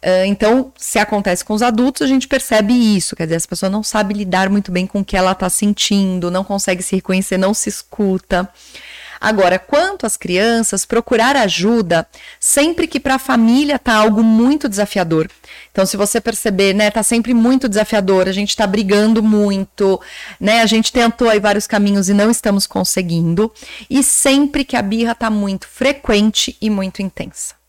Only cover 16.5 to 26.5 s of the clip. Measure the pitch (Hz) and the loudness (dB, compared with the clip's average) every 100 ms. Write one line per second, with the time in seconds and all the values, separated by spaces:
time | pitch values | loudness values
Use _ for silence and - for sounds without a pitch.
16.5 | 190 196 190 208 220 208 233 226 240 233 | 2 2 2 0 0 0 0 2 2 4
17.5 | 262 254 202 214 214 190 190 185 190 202 | 2 0 0 0 0 2 2 2 -2 -4
18.5 | - 208 208 190 202 214 226 220 214 202 | -2 -2 0 0 2 4 2 2 2 2
19.5 | 196 196 - 196 190 - - - - 196 | -2 -6 -2 0 0 -4 -18 -18 -6 0
20.5 | 226 220 220 220 254 233 233 233 214 208 | 2 4 2 0 2 0 2 2 2 2
21.5 | 202 - 208 202 202 185 202 214 233 214 | 0 -2 0 2 0 2 2 2 2 0
22.5 | 196 - 190 185 - 180 165 170 170 226 | -2 -2 -4 -2 -2 -2 -2 0 0 -2
23.5 | _ - - - 269 262 - 277 269 285 | _ -20 -20 -4 0 0 0 2 2 2
24.5 | 285 269 247 202 220 233 226 226 214 202 | -2 -2 -4 -2 -2 -2 -2 -2 -2 -2
25.5 | 190 - - 262 277 - 208 214 - - | -6 -10 -4 -2 -2 0 2 2 0 -4